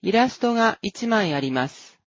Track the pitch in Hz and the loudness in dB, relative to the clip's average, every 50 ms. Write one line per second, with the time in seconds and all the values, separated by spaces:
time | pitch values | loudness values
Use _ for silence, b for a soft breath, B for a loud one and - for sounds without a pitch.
0 | - 196 196 226 247 262 - - - 240 233 233 226 226 - - - 196 - - | -4 2 2 2 2 2 0 -2 -2 -2 0 2 2 0 0 -2 -6 -8 -8 -6
1 | 240 233 226 214 202 170 147 143 135 135 131 131 127 - - - - - _ _ | -4 0 0 2 2 0 0 -2 -2 -2 -2 -2 -2 -2 -4 -12 -20 -20 _ _
2 | _ | _